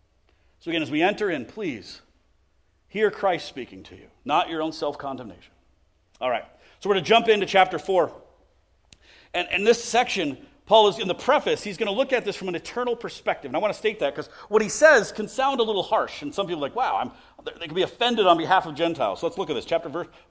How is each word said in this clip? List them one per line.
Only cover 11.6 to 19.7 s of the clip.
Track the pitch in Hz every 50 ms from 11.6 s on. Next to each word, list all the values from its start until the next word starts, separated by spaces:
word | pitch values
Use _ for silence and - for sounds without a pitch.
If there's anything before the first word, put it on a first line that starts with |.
| -
he's | 202 196 -
gonna | 226 208 196
look | 214 269 254 269
at | 233 175
this | 202 185
from | - 185 190
an | 175
eternal | 165 - - - 240 247 247 233
perspective. | 233 - 185 - - - - 175 - - 135
And | 123
I | 165
wanna | 196 214 185
state | - - 214 214 -
that | 156 135 135
'cause | - 143 - - - - -
what | - 220
he | 220 202
says | - - - 311 302 240 196 - -
can | - 214 -
sound | - - 262 277 277 247
a | 233
little | 220 214 190 170
harsh. | - - 208 135 113 - -
And | - 143 -
some | - 196
people | 156 175 156 143
are | 131
like, | 131
"Wow, | 233 262 196 110
I'm," | 98 123 127 - - - - _ - - 151 - -
they | 170
can | 160 160
be | 185 180
offended | - - - 233 240 240 220 202
on | 185 170
behalf | 165 156 - 185 190 165
of | 165 151
Gentiles. | 131 165 170 165 135 127 104 92 -
So | - 165
let's | - -
look | 190 151
at | 147
this. | 117 -
Chapter | -